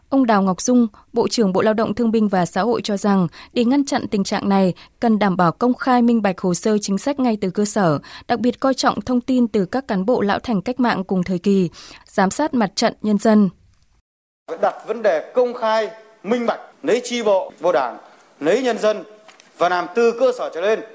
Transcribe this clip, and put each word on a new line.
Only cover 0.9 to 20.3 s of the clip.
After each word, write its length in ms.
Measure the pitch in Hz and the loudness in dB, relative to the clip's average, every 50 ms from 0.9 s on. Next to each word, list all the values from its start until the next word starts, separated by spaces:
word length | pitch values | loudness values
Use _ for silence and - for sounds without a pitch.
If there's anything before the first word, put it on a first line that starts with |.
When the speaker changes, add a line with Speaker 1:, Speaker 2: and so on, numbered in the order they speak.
| - - - _ - | -2 -10 -16 _ -2
Speaker 1:
Bộ 140 | 240 247 | -2 -2
trưởng 260 | 233 - - 220 190 180 | 0 0 0 0 2 2
Bộ 80 | 196 | 2
Lao 120 | - 220 214 | 2 2 2
động 220 | 214 220 - 202 | 0 -2 -2 -2
Thương 160 | 240 240 226 | -2 -2 0
binh 160 | 214 226 214 | 2 2 2
và 180 | 202 202 185 175 | 2 0 0 0
Xã 160 | - - 190 | 0 -2 -2
hội 200 | 185 233 233 - - | -2 -2 -2 -2 -2
cho 140 | - 202 | -4 -4
rằng, 300 | 190 - 208 196 190 175 156 - - - - - | -2 0 2 2 2 2 0 -4 -8 -16 -6 -2
để 120 | 247 233 | 0 2
ngăn 200 | 233 269 285 269 | 2 2 2 0
chặn 220 | - 285 233 - | 0 -2 -4 -4
tình 160 | 208 - 202 190 | -2 -2 -2 -2
trạng 260 | - 214 190 196 202 | -2 -4 -4 -2 0
này, 240 | 196 196 190 180 165 - - - _ - | 2 2 2 2 0 -4 -10 -20 _ -2
cần 200 | - 233 220 196 | 0 2 2 2
đảm 180 | 208 202 170 | 2 2 2
bảo 140 | 185 180 165 | 2 2 2
công 220 | - - 240 247 247 | 2 0 0 0 0
khai, 280 | - - 269 247 247 | 0 0 2 2 4
minh 200 | 233 240 233 226 | 4 4 2 2
bạch 180 | 202 196 180 - | 2 0 -2 -2
hồ 120 | - 185 175 | -2 -2 0
sơ 240 | - - 220 214 208 | 0 0 0 0 0
chính 160 | 208 - 196 | 0 -2 -4
sách 220 | 196 - 277 285 277 | -2 -2 -4 -2 0
ngay 180 | 254 247 220 208 | 0 0 0 0
từ 80 | 202 185 | -2 -4
cơ 160 | 170 208 208 | -2 -2 -2
sở, 340 | 208 - 220 196 165 147 135 - - - - - | -2 0 2 2 2 2 0 -4 -10 -20 -12 -6
đặc 120 | - 240 - | -4 -2 0
biệt 200 | 214 247 233 - | 0 -2 -2 0
coi 140 | - 269 262 | 0 -2 0
trọng 280 | - - 247 - - | 0 0 -2 -2 -2
thông 200 | 202 - 254 247 | -2 -2 -2 -2
tin 260 | - - 254 254 240 | 0 0 0 0 0
từ 180 | 220 - 214 180 | 0 0 -2 -2
các 220 | 170 - 262 - | -2 -2 -4 -4
cán 180 | - 220 185 190 | -2 -4 -2 0
bộ 160 | 220 254 190 | 0 0 2
lão 180 | 202 202 196 - | 2 0 -2 -2
thành 220 | - - 233 185 | -2 -2 -2 -2
cách 180 | - - 165 - | -2 -4 -2 0
mạng 240 | 247 233 190 185 185 | 0 0 0 -2 -2
cùng 200 | - 202 185 175 | -2 -2 -2 -2
thời 160 | - 190 175 | -2 -4 -2
kỳ, 300 | - 202 196 196 180 156 - - - - - - - | 0 2 2 2 2 0 -4 -10 -20 -20 -20 -20 -18
giám 260 | - - - 190 190 | -8 -2 0 0 0
sát 220 | - - 294 311 - | 0 -2 -4 -2 0
mặt 180 | 240 214 180 - | -2 -2 -2 -2
trận 180 | - 240 214 - _ | -2 -2 -2 -2 _
nhân 160 | - 214 214 | -2 -2 0
dân. 320 | 202 - 226 214 214 202 180 - _ _ _ _ _ _ _ _ _ _ _ _ _ _ _ _ _ _ - | 2 2 4 4 4 4 2 0 _ _ _ _ _ _ _ _ _ _ _ _ _ _ _ _ _ _ -14
Speaker 2:
Phải 60 | 160 165 | -6 -2
đặt 120 | 208 185 - - - | -2 -2 -2 -2 -8
vấn 140 | - 220 240 | -10 -6 -2
đề 300 | 220 202 165 151 - - - | 0 0 0 0 -2 -4 0
công 180 | 247 247 247 240 | 0 0 0 0
khai, 360 | - 226 220 220 220 214 202 - - - - - _ - | -4 -2 0 0 0 -2 -4 -8 -14 -20 -20 -20 _ -4
minh 220 | 190 240 247 233 | -2 -2 -2 0
bạch, 140 | 214 180 - - - - _ - | -2 -4 -4 -6 -20 -18 _ -2
lấy 180 | - 202 247 247 | 0 0 0 0
chi 200 | - 247 240 220 | -2 -4 -2 0
bộ 300 | 214 196 190 - - - - | 2 2 0 0 -4 -8 -4
vô 120 | 147 180 | -2 0
Đảng, 260 | 175 147 131 120 110 110 - - - - _ _ _ - | 0 0 0 -2 -6 -10 -16 -20 -20 -20 _ _ _ -6
lấy 220 | 139 156 190 254 | -2 0 0 0
nhân 180 | 262 247 220 196 | 0 -2 -2 0
dân 240 | 202 214 214 196 160 - - - _ - - _ _ _ _ | 0 -2 -2 -2 -6 -16 -20 -20 _ -20 -20 _ _ _ _
và 120 | - 165 175 | -2 -2 0
làm 160 | 180 175 170 170 - | 0 -2 -4 -4 -2
từ 180 | 233 233 233 226 233 | 0 2 2 2 2
cơ 120 | 262 254 | 0 0